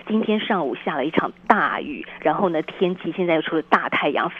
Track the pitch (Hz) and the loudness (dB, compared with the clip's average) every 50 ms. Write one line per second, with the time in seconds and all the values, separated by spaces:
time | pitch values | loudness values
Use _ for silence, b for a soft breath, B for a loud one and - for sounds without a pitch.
0 | B - 214 220 220 - 208 214 214 - 226 185 156 131 110 - - 196 165 147 | B 0 0 2 2 2 2 0 2 0 0 0 0 -2 -4 -4 -4 -4 -2 -2
1 | 127 156 170 - - - - - - - 226 202 160 - - - - 139 147 95 | -2 0 0 0 0 -2 -4 -2 2 2 4 4 2 2 0 -2 -4 -6 -8 -8
2 | B B B - - 156 156 165 196 180 170 156 160 - - - 196 175 185 180 | B B B -2 0 0 2 2 2 2 2 0 -2 -4 -2 0 0 0 0 -2
3 | - 170 160 - 180 170 165 156 156 - - 160 151 - - 185 160 120 - - | -4 -4 -2 0 2 2 2 2 2 2 0 -2 0 0 -2 -4 -2 -2 -2 -2
4 | - 156 139 117 113 170 - | 0 0 0 -2 -2 -4 -2